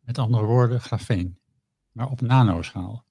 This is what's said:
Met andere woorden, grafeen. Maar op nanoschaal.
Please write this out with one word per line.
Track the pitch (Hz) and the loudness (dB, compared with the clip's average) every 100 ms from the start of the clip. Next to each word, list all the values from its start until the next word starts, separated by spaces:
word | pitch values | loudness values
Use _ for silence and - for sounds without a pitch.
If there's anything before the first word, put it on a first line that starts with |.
Met | - 123 | -8 -4
andere | 113 117 | 0 0
woorden, | 107 120 120 123 | 2 4 4 0
grafeen. | - 110 - 101 90 90 _ _ _ _ _ | -4 -8 -2 -2 -2 -8 _ _ _ _ _
Maar | 110 127 | -10 -8
op | 127 | -4
nanoschaal. | 120 131 113 85 82 92 90 110 _ | 2 4 4 2 -6 -10 -10 -12 _